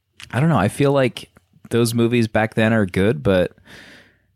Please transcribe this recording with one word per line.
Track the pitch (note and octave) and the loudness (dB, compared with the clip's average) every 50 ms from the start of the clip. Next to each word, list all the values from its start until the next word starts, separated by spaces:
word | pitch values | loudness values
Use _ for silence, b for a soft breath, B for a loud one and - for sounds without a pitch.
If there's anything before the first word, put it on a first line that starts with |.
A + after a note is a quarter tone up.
| _ _ _ _ - - | _ _ _ _ -18 -6
I | - A#2+ | -4 -2
don't | D3+ E3+ | 0 2
know. | D3 G2+ | 2 2
I | F#2 | 0
feel | G#2 - - C#3 C#3 | -2 0 0 0 0
like | C#3+ C#3 C3 A#2 - - - _ _ - _ _ _ _ _ - | 2 2 0 -2 -4 -8 -20 _ _ -20 _ _ _ _ _ -4
those | A#2 A#2 A#2+ A2+ A#2+ | -2 0 0 0 0
movies | A#2 A#2 A2+ B2 A#2+ A2+ | 0 0 2 2 0 0
back | A2 - A2 A2 A2 - | 0 0 -2 -2 0 0
then | A#2 A2 A2 | 0 0 2
are | A2+ A2 G2+ | 2 0 0
good, | F#2 - F#2 F#2+ G#2+ B2+ D3+ | 0 0 0 0 0 0 -2
but | B2+ G2+ F#2+ F2+ F2 - _ _ B B B B B B B B B B B B B B B | -2 0 0 2 0 -2 _ _ B B B B B B B B B B B B B B B